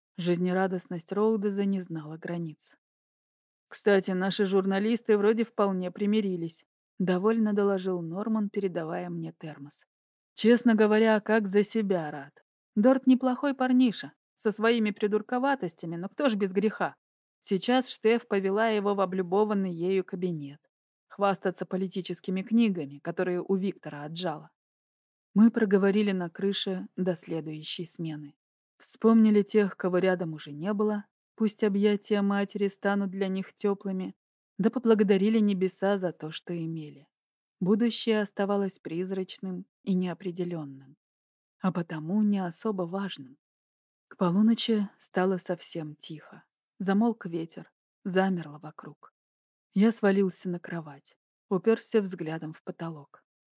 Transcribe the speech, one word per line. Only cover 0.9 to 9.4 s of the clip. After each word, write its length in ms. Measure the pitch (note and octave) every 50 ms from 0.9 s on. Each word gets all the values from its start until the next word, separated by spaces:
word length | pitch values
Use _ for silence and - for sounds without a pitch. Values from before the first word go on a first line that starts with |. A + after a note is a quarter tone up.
| F#3 E3+ - -
Роудеза 540 | F#3+ G3 G#3+ A3 A3+ G#3+ G3 G#3 G3 G3+ G3+
не 160 | G3 G3 F#3
знала 360 | F3+ F3 E3 D#3+ D3+ D3+ D#3+
границ. 600 | D#3+ - E3+ E3+ F3 E3+ D#3+ D3+ - - - - _ _ _ _ _ _ _ _ _ _ _ _ _ _ _ _ _ _
«Кстати, 440 | - - - - G#3+ G3+ F#3+ F#3+ -
наши 340 | F#3 F#3 F#3 G3 F#3 - G#3
журналисты 720 | F#3 G3 G3 F#3+ G3 F#3+ G3 G#3 A3 A#3 A3 - - G#3+
вроде 260 | G3+ G3+ G#3+ A#3 A3 A3+
вполне 460 | - _ - G#3 G3 F#3+ F#3 F3+ F3+
примирились», 760 | F3 - G#3 G3+ G#3 A3 G#3 G3 F3+ F3 E3 E3 - - _ _ _ _ _ _ _ -
довольно 520 | F#3 F3 F#3 F3+ F#3+ G#3+ A3+ A3+ G#3+ G#3+
доложил 500 | G3+ G3+ G3+ G3+ G3 F#3+ F#3 F#3+ F#3 F3
Норман, 480 | E3+ D#3+ E3 F#3+ G#3+ A3+ A3 A3 G#3 G3
передавая 600 | - G#3 G3 F#3+ E3 F3 D#3+ D#3 E3+ F3+ F3+ F3
мне 240 | F3 E3+ E3 D#3+ E3
термос. 520 | -